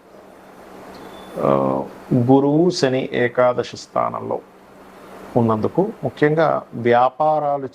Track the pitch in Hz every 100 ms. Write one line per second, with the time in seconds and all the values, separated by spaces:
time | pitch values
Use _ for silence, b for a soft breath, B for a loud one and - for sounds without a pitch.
0 | - - - - - - - - - -
1 | - - - - - 139 135 135 135 -
2 | - 135 120 135 143 151 180 - 135 131
3 | - - 123 120 123 123 113 110 - 123
4 | 117 117 - 62 - - - - - -
5 | - - - 127 113 107 104 - 202 -
6 | 127 - 151 156 151 135 - 123 117 120
7 | 127 - 156 156 147 143 131